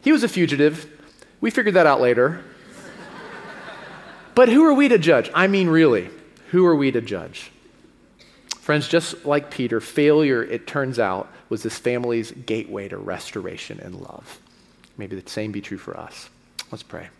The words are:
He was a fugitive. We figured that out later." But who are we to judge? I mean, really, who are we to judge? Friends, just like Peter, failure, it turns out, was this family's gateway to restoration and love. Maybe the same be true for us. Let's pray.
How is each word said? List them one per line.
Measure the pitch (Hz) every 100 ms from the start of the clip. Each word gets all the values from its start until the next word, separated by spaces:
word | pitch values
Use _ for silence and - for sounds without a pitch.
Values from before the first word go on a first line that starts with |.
He | 269
was | 302
a | 220
fugitive. | 185 170 139 147 165 - - - _ - _
We | 226
figured | - 214
that | 185 160
out | 135
later." | 123 120 131 170 - - - - - - - - - - - - - - - - - - -
But | - 247
who | 247
are | 320
we | 277 285
to | 220
judge? | 156 135 110
I | 160 190
mean, | 196 175
really, | 160 160 110 90 - - _ -
who | 175 180
are |
we | 156 139
to | 123
judge? | 113 98 80 - - _ _ _ _ _ _ _ _ _ _ -
Friends, | - 151 139
just | 165 165 -
like | 143 147 147
Peter, | - 120 113
failure, | - - 147 151 151 123
it | 113 117 -
turns | 147 131 120
out, | 104 92 110 - _
was | 113
this | 110 -
family's | 123 123 120 117 110
gateway | - 127 113 - 104 98
to | 95
restoration | 98 90 - 107 92 90 - -
and | - 92
love. | - - - - _ _ _ _ _ -
Maybe | 98
the | 98 -
same | - 107
be | 104
true | 98 95
for | - -
us. | 82 - - _ _ - -
Let's | -
pray. | - 82 85